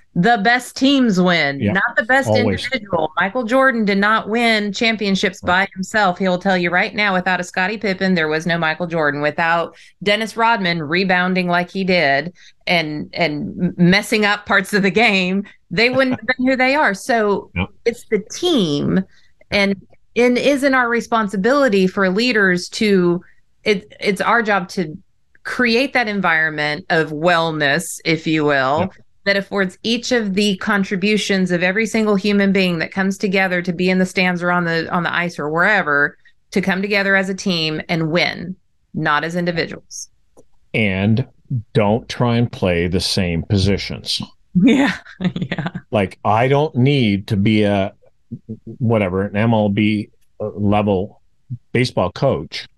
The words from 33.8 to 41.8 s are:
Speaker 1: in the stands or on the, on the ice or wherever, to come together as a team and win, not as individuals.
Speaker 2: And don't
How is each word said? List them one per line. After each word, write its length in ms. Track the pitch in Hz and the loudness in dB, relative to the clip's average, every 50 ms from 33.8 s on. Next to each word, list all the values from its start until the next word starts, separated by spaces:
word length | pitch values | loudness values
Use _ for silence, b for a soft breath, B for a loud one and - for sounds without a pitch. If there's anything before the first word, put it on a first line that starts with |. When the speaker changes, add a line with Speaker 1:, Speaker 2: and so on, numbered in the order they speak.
| 180 185 | 0 0
Speaker 1:
in 100 | 185 185 | 2 2
the 60 | 185 | 0
stands 380 | 185 - 196 185 180 180 175 175 | 0 0 0 0 0 0 -2 -2
or 80 | 175 | 0
on 140 | 180 180 175 | 0 0 0
the, 240 | 165 165 165 160 160 - | 0 -2 -2 -2 -2 -4
on 100 | 180 170 | -2 -2
the 100 | 147 120 | -2 -2
ice 240 | 165 175 170 175 - | -2 -4 -4 -6 -6
or 100 | 143 147 | -6 -4
wherever, 680 | 156 165 175 202 214 196 170 151 143 143 143 147 b b b b b b _ - | 0 0 2 2 2 2 2 0 2 2 0 0 b b b b b b _ -4
to 100 | - 202 | -4 -2
come 200 | 180 190 180 185 | 0 0 -2 -2
together 340 | 196 202 208 202 196 196 196 | -2 -2 -2 0 0 2 2
as 140 | 190 190 190 | 0 0 -2
a 60 | 196 | -6
team 460 | 190 - 202 180 165 160 156 156 156 - - | -6 -2 -2 -2 -2 -2 -2 -4 -4 -4 -4
and 240 | 175 160 160 156 | -2 -2 -2 0
win, 440 | 160 175 151 - - - 175 175 185 _ _ _ _ _ _ _ - | 0 0 0 0 -4 -6 -10 -10 -12 _ _ _ _ _ _ _ -8
not 300 | 151 156 156 147 147 156 | -4 -2 0 0 0 -2
as 120 | 165 170 | -2 -4
individuals. 760 | 180 175 175 170 165 143 - - - - - - - - - _ _ _ _ _ - - - - - _ _ - | -4 -2 -2 -2 -2 -4 -6 -8 -14 -16 -18 -18 -18 -18 -18 _ _ _ _ _ -20 -20 -20 -20 -20 _ _ -2
Speaker 2:
And 520 | 127 110 101 92 95 98 110 110 107 131 - _ _ _ - 143 117 - _ - | 0 0 0 0 0 2 2 2 0 0 -4 _ _ _ -8 -8 -8 -8 _ -2
don't 360 | 117 | 0